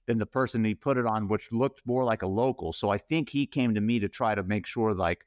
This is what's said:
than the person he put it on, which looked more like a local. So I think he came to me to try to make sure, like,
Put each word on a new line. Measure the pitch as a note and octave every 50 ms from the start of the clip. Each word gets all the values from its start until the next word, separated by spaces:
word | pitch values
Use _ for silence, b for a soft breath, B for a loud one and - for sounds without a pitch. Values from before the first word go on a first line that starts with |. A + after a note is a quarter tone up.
| b -
than | A#2+ A2+
the | G#2+
person | - - C3 C3 A#2+ - A#2+ A2
he | A2 G#2
put | - - C#3+ C3+ B2+
it | A#2+
on, | A2+ G#2+ A2 G#2+ F#2+
which | G#2+ G#2 - -
looked | A2+ A2+ C3 C#3 - - _
more | A#2+ A#2+ B2+ B2+
like | A#2+ A2 - -
a | F#2
local. | F#2+ G#2+ B2 C3+ A#2+ - E2+ E2 E2
So | - - G#2
I | G2+ G#2+
think | - _ D#3 E3 D3+ -
he | - C#3 C#3+
came | - - C#3+ B2+ A#2+ A2
to | G#2
me | G#2 A2 A#2+ A#2
to | G2+ G2
try | - - B2+ A2 G#2+
to | G2+
make | F#2+ F#2 G#2 G#2 F2
sure, | - - A#2+ A2+ A2 G#2
like, | F2+ F#2 E2+ F2 - _